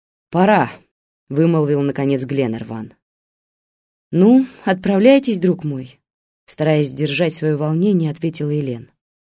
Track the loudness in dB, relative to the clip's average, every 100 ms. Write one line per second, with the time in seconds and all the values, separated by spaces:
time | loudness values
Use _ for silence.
0 | _ _ _ 0 4 4 0 -4 _ _
1 | _ _ _ 0 2 2 0 0 -2 -2
2 | -2 -2 -2 -2 -2 -4 -8 -12 -12 -18
3 | _ _ _ _ _ _ _ _ _ _
4 | _ 2 4 4 2 -4 -4 -2 0 4
5 | 6 4 2 -2 0 -2 -4 -8 -10 -20
6 | _ _ _ _ -20 -4 0 2 0 -2
7 | -4 -2 -2 -2 -4 -2 -2 0 2 2
8 | 0 -4 -6 -6 -4 -4 -4 -8 -12 _
9 | _ _ _